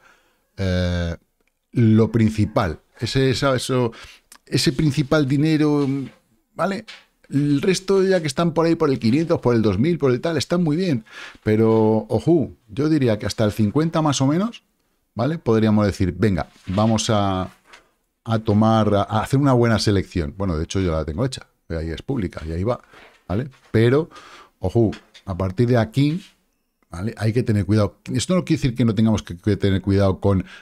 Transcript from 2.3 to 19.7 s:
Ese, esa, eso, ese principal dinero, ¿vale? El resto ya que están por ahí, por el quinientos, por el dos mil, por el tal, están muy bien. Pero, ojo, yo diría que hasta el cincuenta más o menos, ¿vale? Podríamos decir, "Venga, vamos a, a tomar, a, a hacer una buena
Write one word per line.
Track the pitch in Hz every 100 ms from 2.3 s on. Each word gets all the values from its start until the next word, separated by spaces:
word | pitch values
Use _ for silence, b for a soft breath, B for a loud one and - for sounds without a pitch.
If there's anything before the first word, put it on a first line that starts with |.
| 107 101 135 95 76 _ -
Ese, | 113 135 135
esa, | 123 139 127
eso, | - 127 120 B B B B - -
ese | 143 170
principal | - 156 135 135 156 135
dinero, | 139 156 156 151 147 139 139 123 - _ _ _ -
¿vale? | 180 196 - B B _ -
El | 135 147 143
resto | 190 175 - 196
ya | 190 185
que | 156
están | - 170
por | 160 165
ahí, | 165
por | 156
el | 131
quinientos, | 113 139 165 160
por | 123 117
el |
dos | 107 95
mil, | 151 165
por | 139
el | 123
tal, | 170 156
están | - 175
muy | 170 156
bien. | 190 123 - B B B
Pero, | - 107 110 110 110 110 110
ojo, | 113 151 170 117 - -
yo | 98 156
diría | 156 123 104
que | 107
hasta | -
el | 104
cincuenta | - 104 143 165 165
más | 151 127
o | 135
menos, | 160 226 - _ _ _ _ _ -
¿vale? | 127 165
Podríamos | - 113 110 107 104
decir, | - 92 87
"Venga, | 104 87 - - -
vamos | 92 110 110 -
a, | 104 101 92 92 - _ B B B _ _ -
a | 113
tomar, | 110 104 110 113 104
a, | 101
a | 98 107
hacer | - 135
una | 143
buena | 123 120